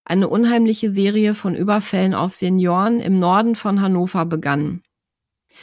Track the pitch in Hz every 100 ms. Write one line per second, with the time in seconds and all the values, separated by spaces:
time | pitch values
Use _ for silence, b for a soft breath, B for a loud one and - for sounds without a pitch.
0 | - 185 196 202 233 240 226 214 214 196
1 | 196 214 214 208 196 - 196 208 208 190
2 | 190 101 175 - 185 185 180 175 214 233
3 | - 190 180 196 226 226 208 202 196 180
4 | 185 185 165 160 - 143 147 175 - _
5 | _ _ _ _ _ B